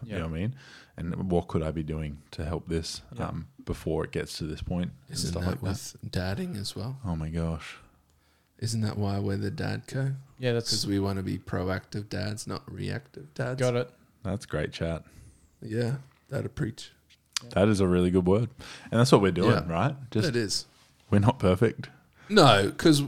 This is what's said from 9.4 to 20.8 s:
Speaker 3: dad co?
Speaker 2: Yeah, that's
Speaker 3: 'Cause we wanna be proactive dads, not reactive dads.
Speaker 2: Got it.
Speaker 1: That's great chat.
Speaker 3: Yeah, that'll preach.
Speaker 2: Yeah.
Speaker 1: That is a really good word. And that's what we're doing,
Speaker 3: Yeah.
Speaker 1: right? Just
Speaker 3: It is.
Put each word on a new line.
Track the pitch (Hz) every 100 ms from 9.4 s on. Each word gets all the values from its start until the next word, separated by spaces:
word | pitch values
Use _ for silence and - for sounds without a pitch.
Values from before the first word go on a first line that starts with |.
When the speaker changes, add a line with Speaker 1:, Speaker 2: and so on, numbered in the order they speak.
| 104
Speaker 3:
dad | 104 98 104 -
co? | 135 135 135 - -
Speaker 2:
Yeah, | 127
that's | 117 113
Speaker 3:
'Cause | 107 101
we | 101
wanna | 98 98
be | 95 95
proactive | - 95 92 95 - 107 101
dads, | 101 98 107 -
not | 98 -
reactive | 92 98 98 - - 147
dads. | - 127 127
Speaker 2:
Got | 127 120
it. | 123 - _ _
Speaker 1:
That's | - 95 -
great | 76 78
chat. | - 82 80 - - - - _ _
Speaker 3:
Yeah, | 107 110 117 135 - _ _
that'll | 131 107
preach. | - 113 - - _ _ _ _ -
Speaker 2:
Yeah. | -
Speaker 1:
That | 98 104
is | 101
a | 92
really | 90 90
good | 92 90
word. | 101 120 - - - -
And | 113
that's | 127
what | 131
we're | 95
doing, | 87 95
Speaker 3:
Yeah. | 113 82
Speaker 1:
right? | 82 123 139 127
Just | 110 95
Speaker 3:
It | 117
is. | 104 - - _